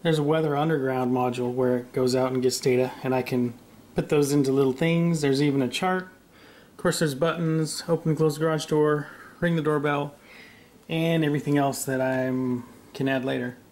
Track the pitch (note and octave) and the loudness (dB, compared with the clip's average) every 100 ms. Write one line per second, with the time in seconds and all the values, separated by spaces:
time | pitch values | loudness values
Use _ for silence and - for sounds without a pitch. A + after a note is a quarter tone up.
0 | E3 D#3 D3 D#3+ D#3 C#3+ D#3+ D#3 C3 B2+ | 0 0 2 2 0 0 0 0 0 0
1 | B2 B2+ B2 B2 B2 B2 B2+ B2 B2 C#3 | 0 0 0 0 -4 0 2 0 -2 -2
2 | B2+ B2+ B2+ B2+ B2+ - C3+ B2+ B2+ - | 0 2 0 2 0 0 2 2 0 -2
3 | C3 C3 - B2+ A#2+ A#2 - - - - | -2 -2 -2 -2 -2 -6 -20 -20 -8 -6
4 | D3+ D3+ C#3+ D3 C3+ C3+ C3+ B2+ E3 E3+ | 0 2 2 2 2 2 2 2 0 2
5 | E3+ D#3+ D3 C3+ D3 C3+ B2 - F#3 F#3 | 2 2 2 2 2 2 -2 -2 -2 -2
6 | F#3 - - - - - - - F3+ D#3+ | -6 -20 -20 -20 -20 -20 -20 -4 -2 0
7 | D#3+ B2+ E3 E3 E3 D#3+ D#3 - - E3 | -2 0 -2 0 0 0 -2 -6 -2 0
8 | E3 D3+ D#3+ D3 D#3+ D#3 - D3+ D3+ D3 | 0 2 0 2 -2 -2 0 2 2 2
9 | D3 - - - F3 E3 D3+ D3+ D3 C#3+ | -4 -16 -20 -4 0 0 0 0 0 -2
10 | D3+ - - - - - - - - E3 | -4 -12 -20 -20 -20 -20 -20 -20 -6 -2
11 | E3 E3 D3+ D3 C#3+ C#3+ C#3 B2+ - C3 | 0 2 2 0 0 2 2 -2 -4 -2
12 | C3 C3 B2+ B2+ B2+ B2 - - - - | 0 0 -2 -2 -2 -4 -8 -20 -20 -6
13 | C3+ C3+ C3 C3 B2 - - | -2 -2 -2 -4 -6 -10 -20